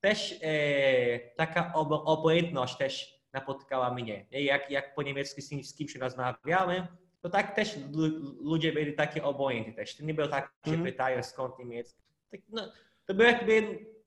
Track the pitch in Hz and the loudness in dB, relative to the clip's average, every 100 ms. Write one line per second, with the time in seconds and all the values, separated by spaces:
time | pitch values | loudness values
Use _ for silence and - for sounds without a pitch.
0 | 196 208 - - 160 156 147 143 135 127 | 4 2 -2 -4 -2 2 2 4 6 6
1 | 120 120 - - 160 180 170 156 147 151 | 4 0 -4 -2 0 0 0 0 2 0
2 | 156 156 160 165 170 143 127 - 135 - | 2 4 6 4 2 0 -2 0 -2 -2
3 | - _ _ 131 131 135 - 131 123 123 | -12 _ _ -10 -6 -8 -4 0 0 -2
4 | 113 101 95 131 139 139 143 139 - - | -6 -8 -8 -2 2 2 0 -4 -4 -6
5 | 139 139 139 - 135 147 131 - 147 - | -4 -2 -6 -8 -8 -8 -10 -10 -10 -6
6 | 127 127 127 120 139 180 180 180 175 - | -6 -2 -4 -4 0 2 2 0 -4 -12
7 | _ _ - 196 202 - 214 147 139 147 | _ _ -2 0 0 0 -2 -4 -8 0
8 | 160 156 139 127 143 160 160 151 147 147 | 0 0 -6 -8 -2 0 2 0 -2 0
9 | 147 156 143 135 139 117 110 - 107 - | 0 0 -4 0 0 -2 -6 -8 -12 -8
10 | 151 156 147 139 139 _ - 160 170 - | -6 -2 0 -2 -4 _ -2 0 -2 -2
11 | 131 127 120 - 131 - 123 117 120 _ | 0 0 -4 -6 -8 -8 -12 -10 -12 _
12 | _ _ _ 196 _ 220 190 - _ _ | _ _ _ -20 _ -10 -10 -16 _ _
13 | - 196 233 233 202 220 214 - - - | -6 6 6 6 4 4 4 -6 -12 -20